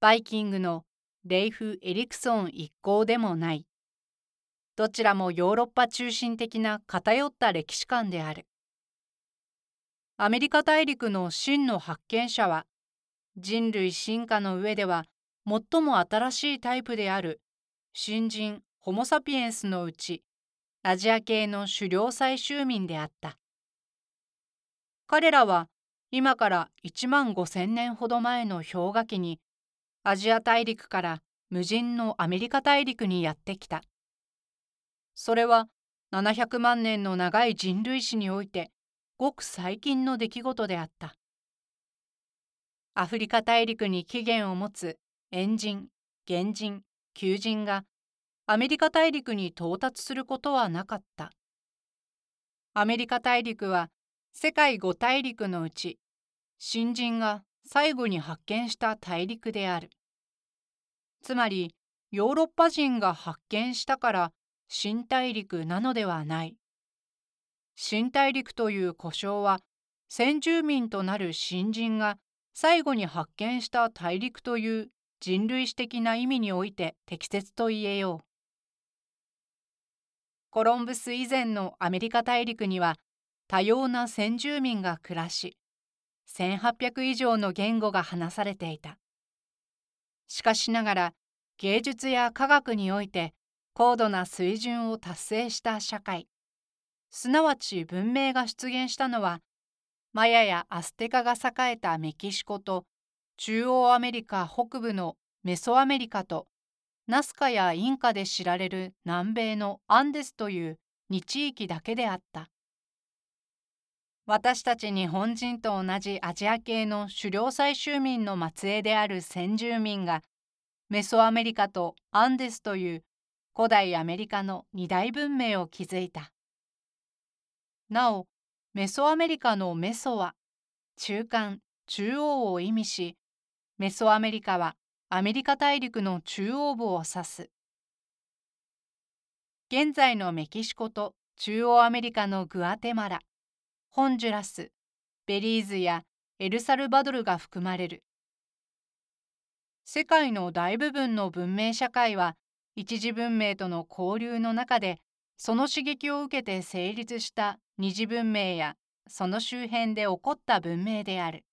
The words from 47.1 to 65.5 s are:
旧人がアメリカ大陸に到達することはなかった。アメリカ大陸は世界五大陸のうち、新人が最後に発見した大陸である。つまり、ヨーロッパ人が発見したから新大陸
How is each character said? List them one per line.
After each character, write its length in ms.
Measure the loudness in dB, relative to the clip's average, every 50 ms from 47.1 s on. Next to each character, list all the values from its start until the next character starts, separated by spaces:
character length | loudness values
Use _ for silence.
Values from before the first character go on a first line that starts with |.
| -12
旧 240 | -4 -2 0 0 0
人 260 | 0 -2 -2 -2 -2
が 200 | -2 -2 -4 -4 _ _ _ _ _ _ _ _ _ _ _ _
ア 140 | 0 2 2
メ 100 | 2 2
リ 80 | 2
カ 140 | 4 4 4
大 200 | 6 6 4 4
陸 240 | 4 0 -2 -4 -4
に 120 | -4 -4 -4
到 300 | -6 -4 -4 -2 -2 0
達 240 | -2 -2 -4 -4 -10
す 120 | -8 -6
る 120 | -6 -6
こ 120 | -6 -6 -4
と 140 | -2 0 2
は 160 | 2 2 2
な 160 | 0 -4 -6
か 120 | -6 -8
っ 60 | -10 -10 _ _
た。 140 | -16 -16 -16 _ _ _ _ _ _ _ _ _ _ _ _ _ _ _ _ _ _ _ _ _ _ _ _ _ _ _ _ -2
ア 100 | 0 2
メ 140 | 2 2 0
リ 80 | 0
カ 140 | 0 -2 0
大 220 | 2 4 2 2 2
陸 280 | 0 -4 -4 -2 0
は 180 | 0 0 0 -2 _ _ _ _ _ _ _ _ -10
世 180 | -4 -2 0 4
界 240 | 4 4 4 4
五 160 | 2 0 -2 -2
大 300 | 0 0 2 2 2 0
陸 260 | -2 -6 -6 -6 -4
の 140 | -4 -4 -4
う 80 | -6
ち、 280 | -6 -8 -10 -10 -10 _ _ _ _ _ _ _ _ _ _ _ _ -14
新 340 | -10 -6 -2 -2 0 0 0
人 260 | -2 -2 -2 -2 0
が 240 | 0 0 -2 -4 -6 _ _ _ _
最 300 | -2 2 4 4 4 2
後 120 | 2 0
に 120 | 0 0 -2
発 240 | -4 -6 -10 -12 _
見 240 | -4 -4 -2 -2 -4
し 80 | -4
た 220 | -2 -2 -2 -2 -2
大 280 | -6 -6 -4 -2 -2
陸 240 | -4 -6 -6 -6 -6
で 200 | -4 -2 -2 -2
あ 100 | -2 -2
る。 80 | -4 -8 _ _ _ _ _ _ _ _ _ _ _ _ _ _ _ _ _ _ _ _ _ _ _ _ _ _ -8
つ 120 | -4 -2
ま 140 | 0 0 0
り、 260 | 0 -2 -4 -4 -6 _ _ _ _ _ _ _
ヨ 220 | -2 0 0 2 4
ー 20 |
ロ 100 | 2 2
ッ 40 | 2
パ 200 | _ 4 4 4
人 300 | 4 2 0 2 2 2
が 160 | 0 0 0
発 260 | -2 -6 -10 -10 -12 _ -6
見 260 | -4 -4 -2 -2 -4
し 120 | -4 -2
た 100 | -2 -2
か 160 | 0 0 0 2
ら 200 | 2 0 -2 -4 _ _ _ _ _ _ -12
新 380 | -10 -6 -4 -4 -4 -4 -4
大 260 | 0 0 0 0 0 -2
陸 320 | -6 -6 -6